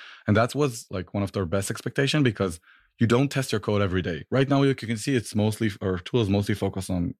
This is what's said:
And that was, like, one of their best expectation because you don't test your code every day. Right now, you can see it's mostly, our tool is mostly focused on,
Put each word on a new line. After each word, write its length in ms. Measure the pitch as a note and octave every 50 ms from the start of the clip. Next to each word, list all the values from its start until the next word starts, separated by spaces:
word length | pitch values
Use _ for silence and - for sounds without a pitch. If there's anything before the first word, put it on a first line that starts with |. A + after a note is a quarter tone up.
| - - - - -
And 80 | - G#2
that 160 | A2 A#2 A#2 -
was, 300 | C3+ D3 C#3 A#2+ A#2 - -
like, 240 | - F#2+ F2+ - -
one 100 | G2+ G2+
of 80 | F#2+
their 140 | - G#2+ F#2+
best 260 | D#2+ F2+ G2 G2+ -
expectation 500 | A2+ - - C#3 - - C#3 C3+ - D3+ C#3+
because 360 | B2 G#2 - G2 F#2+ F2 F2 _ _ - _ _ _ _ -
you 80 | A#2
don't 220 | G#2+ A#2 B2 C#3 C3+
test 220 | - C#3 C3 - -
your 80 | G#2+
code 200 | - - G#2 G2+
every 200 | G2+ F#2+ F2 F#2
day. 240 | E2 F2 E2+ D2 - -
Right 180 | G2+ C3 C#3 C3+
now, 140 | C#3+ C#3 C#3
you 120 | C#3 C3
can 220 | - - G#2 A#2
see 180 | G#2+ - D3 C#3
it's 180 | B2 G#2 - -
mostly, 360 | G#2+ G#2 G#2+ G#2+ - A#2 A2 G2+ -
our 180 | - F#2+ F#2 F2+
tool 220 | - - - A#2+
is 80 | A2+ F#2+
mostly 240 | G2 G2+ G2+ - G#2+
focused 340 | F#2+ G2+ G2 - G2 F#2 -
on, 260 | F#2+ F2 F2 F2 - _